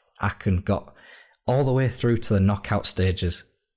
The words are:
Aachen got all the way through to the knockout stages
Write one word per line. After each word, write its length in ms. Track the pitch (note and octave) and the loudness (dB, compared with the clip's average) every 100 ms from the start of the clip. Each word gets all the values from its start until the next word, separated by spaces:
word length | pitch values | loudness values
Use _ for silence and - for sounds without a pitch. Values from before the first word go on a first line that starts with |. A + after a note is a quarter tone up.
| _ - | _ -6
Aachen 360 | - - - F#2 | -6 -4 -2 0
got 360 | - G3+ - - - - - _ - | 0 -4 -4 -18 -20 -20 -20 _ -2
all 200 | B2+ C#3 | 0 2
the 80 | |
way 160 | C3 C3 | 2 0
through 280 | - A#2+ A2+ | 0 0 0
to 160 | - | 2
the 60 | G2+ | 2
knockout 460 | F#2+ G2+ - G#2 - | 4 2 -2 -2 -2
stages 600 | - F#2+ F#2 F2+ - - _ _ | 0 0 0 -4 -4 -8 _ _